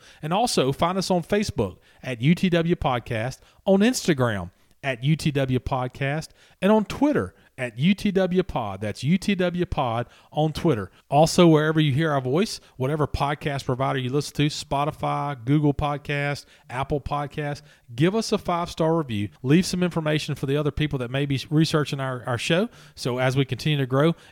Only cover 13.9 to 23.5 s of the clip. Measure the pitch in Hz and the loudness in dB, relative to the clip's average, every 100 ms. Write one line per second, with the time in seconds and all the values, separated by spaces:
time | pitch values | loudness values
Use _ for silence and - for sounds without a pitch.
13.9 | 139 123 143 - - 147 - - 139 147 | -2 -2 -2 -4 -2 -2 -2 -4 -2 -2
14.9 | - 147 147 143 135 113 156 147 143 147 | -4 -6 -4 -6 -8 0 2 2 0 -2
15.9 | 143 - 143 143 147 - - _ 120 139 | -4 -4 -4 -4 -6 -10 -20 _ -8 -4
16.9 | 147 - 147 143 - 147 143 - _ _ | -4 -4 -6 -6 -6 -8 -8 -14 _ _
17.9 | 120 170 220 - 202 - 170 175 - 160 | 0 0 0 -2 -4 -2 -4 -4 -2 0
18.9 | 165 139 104 101 - 127 165 180 180 180 | 0 0 -4 -4 -6 2 2 2 -2 -2
19.9 | 165 156 151 - 139 139 143 147 - 151 | -2 -2 -2 -2 -6 -2 0 -2 -2 -4
20.9 | 139 117 135 143 135 - 151 160 156 143 | -2 -4 -4 -2 -4 0 2 2 2 -2
21.9 | 139 135 127 131 120 - 165 233 - - | -4 -6 -6 -4 -4 0 0 0 -6 -20
22.9 | - - 123 131 131 135 | -8 -4 0 0 2 -2